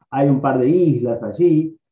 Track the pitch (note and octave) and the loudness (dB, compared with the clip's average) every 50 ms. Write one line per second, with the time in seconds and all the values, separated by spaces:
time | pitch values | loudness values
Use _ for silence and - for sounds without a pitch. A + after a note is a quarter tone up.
0 | _ - - C#3 C#3+ C#3+ C#3 B2+ - C#3 B2+ B2+ B2 C#3+ E3+ F3+ F3 D#3 B2+ A#2 | _ -8 -4 0 2 2 2 0 0 -2 0 0 0 2 2 2 2 2 0 -2
1 | A#2+ A#2 A#2 - A2+ G#2 - - F3 E3+ D#3 D#3 D#3 - - _ _ _ | -2 -4 -6 -6 -8 -8 -4 0 2 2 2 2 0 -4 -8 _ _ _